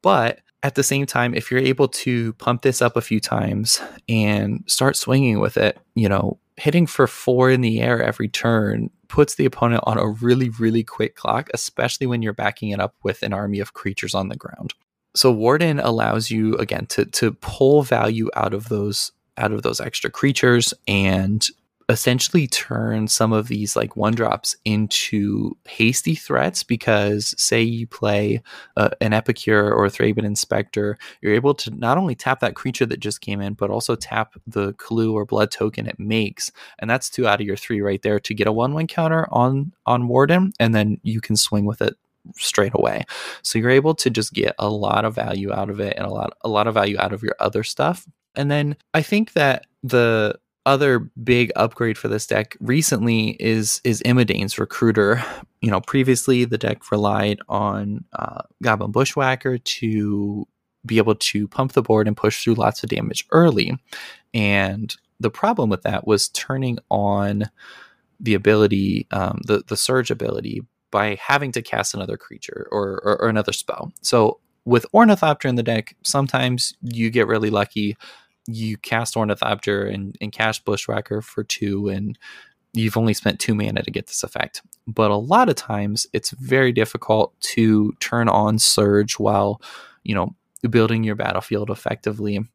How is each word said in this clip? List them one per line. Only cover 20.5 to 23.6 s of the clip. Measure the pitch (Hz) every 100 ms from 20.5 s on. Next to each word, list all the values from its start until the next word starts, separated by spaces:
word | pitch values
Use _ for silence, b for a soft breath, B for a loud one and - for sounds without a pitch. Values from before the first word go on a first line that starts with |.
| 120 113 - -
and | 101 98 95 95 107 - - _ _ -
essentially | 117 - 123 - 175 139
turn | - - 117 113 110 107
some | - 110
of | 107 113
these, | 107